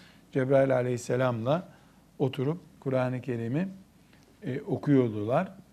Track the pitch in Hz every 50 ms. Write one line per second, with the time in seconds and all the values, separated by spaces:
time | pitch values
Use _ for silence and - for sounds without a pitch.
0 | - - - - - - - 139 131 131 139 135 135 135 127 127 123 127 123 120
1 | - - 127 123 131 127 120 110 110 123 147 - - - - - - - - -
2 | - - - - 147 131 - - 127 139 165 175 - - - - - 135 131 127
3 | 127 127 127 127 117 - 120 117 117 113 127 156 190 196 190 - - - - -
4 | - - - - - - - - - 151 127 - - 208 135 - - 147 143 131
5 | 123 117 104 107 104 110 123 160 190 190 - - - -